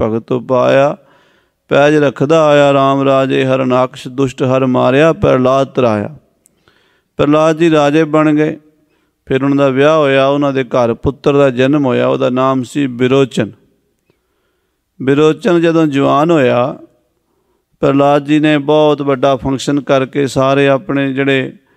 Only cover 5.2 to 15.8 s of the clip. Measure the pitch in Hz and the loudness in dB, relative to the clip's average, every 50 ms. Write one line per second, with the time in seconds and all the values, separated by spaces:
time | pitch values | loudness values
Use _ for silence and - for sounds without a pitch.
5.2 | - - 135 131 127 127 131 135 139 131 - 139 123 117 107 104 104 156 151 135 | 0 0 2 2 2 2 0 0 -2 -2 -2 -2 0 0 0 -2 -4 -6 -10 -16
6.2 | _ _ _ _ _ _ _ _ _ _ _ _ _ _ _ _ _ _ _ - | _ _ _ _ _ _ _ _ _ _ _ _ _ _ _ _ _ _ _ -4
7.2 | 143 143 151 156 156 160 160 156 170 170 156 151 147 147 143 160 160 151 147 156 | 0 0 2 2 2 2 0 0 0 2 2 2 2 2 2 0 0 0 0 0
8.2 | 151 156 151 151 151 156 160 - _ _ _ _ _ _ _ _ _ _ _ _ | 0 2 0 0 0 -2 -4 -8 _ _ _ _ _ _ _ _ _ _ _ _
9.2 | _ - 135 131 135 139 139 143 139 135 131 131 143 151 160 160 147 139 135 135 | _ -4 -4 -2 0 0 0 2 2 0 2 2 2 2 2 2 2 2 2 2
10.2 | 135 139 143 143 147 139 135 131 131 117 - 131 123 113 113 - - 147 135 139 | 2 2 0 0 -2 -2 -2 -4 -4 -2 -2 0 0 0 -2 -2 -4 -6 -4 -2
11.2 | - 151 139 143 143 135 120 120 131 135 151 151 139 127 120 120 123 127 135 131 | -2 0 2 2 2 2 2 0 0 0 0 0 0 0 0 0 0 0 0 -2
12.2 | 135 131 123 127 131 135 135 131 123 113 - 151 143 131 123 117 127 123 131 139 | -2 -2 -2 0 0 0 0 -2 -4 -6 -4 -4 -4 -4 -2 -2 -2 0 2 2
13.2 | 139 120 - 135 113 98 104 - _ _ _ _ _ _ _ _ _ _ _ _ | 0 0 -2 -4 -6 -6 -8 -14 _ _ _ _ _ _ _ _ _ _ _ _
14.2 | _ _ _ _ _ _ _ _ _ _ _ _ _ _ _ - 127 131 143 143 | _ _ _ _ _ _ _ _ _ _ _ _ _ _ _ -6 -2 0 2 2
15.2 | 156 156 156 156 160 233 175 170 165 170 160 165 | 2 2 0 0 -2 0 0 2 2 2 2 2